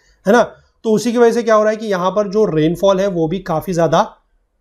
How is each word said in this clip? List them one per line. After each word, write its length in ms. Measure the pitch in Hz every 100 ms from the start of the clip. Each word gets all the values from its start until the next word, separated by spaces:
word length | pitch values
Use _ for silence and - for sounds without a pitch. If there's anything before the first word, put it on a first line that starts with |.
| _ _ 190
है 80 |
ना। 100 | 233 196 - _ _
तो 80 | 226
उसी 200 | 214 240
की 60 | 233
वजह 140 | 233
से 120 | 233
क्या 120 | 220 214
हो 80 |
रहा 80 | 214
है 60 | 214
कि 100 | 220
यहाँ 240 | 185 185
पर 160 | 190 208
जो 180 | 208 202
रेनफॉल 540 | 156 156 170 196 190
है 80 | 202
वो 200 | 175 160
भी 120 | 190
काफ़ी 340 | 185 156 175
ज़्यादा 440 | 170 165 165 220 - _ _ _ _